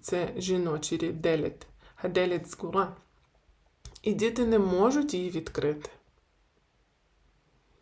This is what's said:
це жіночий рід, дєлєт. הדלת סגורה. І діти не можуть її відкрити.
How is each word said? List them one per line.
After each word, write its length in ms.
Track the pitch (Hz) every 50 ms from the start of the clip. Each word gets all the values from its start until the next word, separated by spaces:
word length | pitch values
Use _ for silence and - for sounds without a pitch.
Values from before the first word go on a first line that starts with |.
це 320 | - - 190 175 175 - - -
жіночий 600 | 185 185 185 180 175 170 151 156 156 - 170 160
рід, 240 | 165 165 - 160
дєлєт. 440 | 160 170 160 156 151 165 - - - - - - - - - - -
הדלת 440 | 180 170 180 180 180 180 165 170 -
סגורה. 480 | - - - 165 165 190 190 185 185 - - _ _ _ _ _ _ _ _ _ _ _ _ _ _ _ - - - - -
І 100 | 220 202
діти 320 | - 208 233 233 247 240
не 140 | 226 226 214
можуть 540 | 196 190 180 180 202 247 269 294 285 294 -
її 160 | 180 180 180
відкрити. 600 | 175 160 160 - - - 143 147 151 151 147 - - - _ _ _ _ _ _ _ _ _ _ _ _ _ _ _ _ _ _ _ _ _ _ _ _ _ _ _ _ _ _ _ _ _ _ _ _